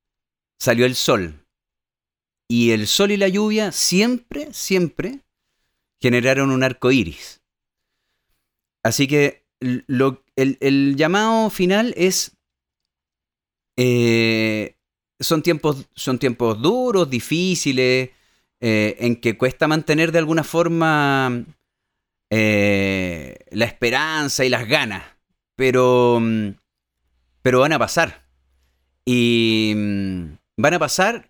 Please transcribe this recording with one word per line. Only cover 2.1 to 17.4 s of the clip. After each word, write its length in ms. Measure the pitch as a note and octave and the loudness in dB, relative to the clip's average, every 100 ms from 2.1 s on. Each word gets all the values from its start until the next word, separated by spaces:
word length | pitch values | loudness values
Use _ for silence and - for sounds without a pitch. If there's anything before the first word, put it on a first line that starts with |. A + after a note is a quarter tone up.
| _ _ _ - | _ _ _ -4
Y 220 | A#2 A#2 | 2 2
el 160 | A2 G#2 | 2 0
sol 240 | - G3+ | 0 2
y 60 | G#3 | 2
la 100 | G3 | 0
lluvia 440 | F#3+ G#3+ G#3+ G#3 | 0 0 -2 -2
siempre, 760 | - - F3 A3+ B3 - C#4+ D4+ | -2 0 2 2 -2 -6 -14 -12
siempre 680 | - - F#3+ F3 - F3+ C4+ _ _ _ _ _ _ _ _ | -10 -2 0 0 -4 -10 -12 _ _ _ _ _ _ _ _
generaron 500 | B2+ A#2+ B2 C3+ C#3 | 0 2 2 2 2
un 120 | C3 | 2
arco 280 | C3 B2+ B2 | 0 0 2
iris". 500 | C3+ - D#2+ - - _ _ _ _ _ _ _ _ _ _ _ _ _ _ | 2 0 -6 -16 -20 _ _ _ _ _ _ _ _ _ _ _ _ _ _
Así 240 | A2+ A#2 C#3 | -4 0 0
que 380 | D3 C#3+ - _ - | 2 0 -2 _ -10
l-, 220 | B2+ B2 - | -6 -6 -4
lo, 360 | B2+ C3+ - _ - | 0 0 -2 _ -2
el, 220 | C3+ C3 | -2 0
el 360 | C3+ C#3 C#3 C#3 | 0 2 2 0
llamado 520 | D#3 G3 A3 A3+ A3 | 0 0 2 2 0
final 440 | - F3+ G3 A#3+ - | 0 0 2 0 0
es, 400 | F3+ F#3 - _ _ _ _ _ _ _ _ _ _ _ _ _ _ - | 0 0 -6 _ _ _ _ _ _ _ _ _ _ _ _ _ _ -2
eh, 1000 | B2 B2 A#2+ A2+ A2+ A2+ A2 G#2+ G#2 - _ _ _ - | 0 2 2 2 2 0 -2 -4 -8 -12 _ _ _ -10
son 220 | - D#3+ | -2 -2
tiempos, 440 | E3+ E3 D#3 C#3 - - | 0 -2 -2 -4 -8 -12
son 240 | - B2+ | -6 -2
tiempos 420 | C3+ A#2 A#2 G#2+ | -2 0 -2 0
duros, 480 | C3+ B3 B3+ F#3+ E3 | 0 0 0 0 0
difíciles, 1000 | B2+ - D#3+ | -2 -4 -2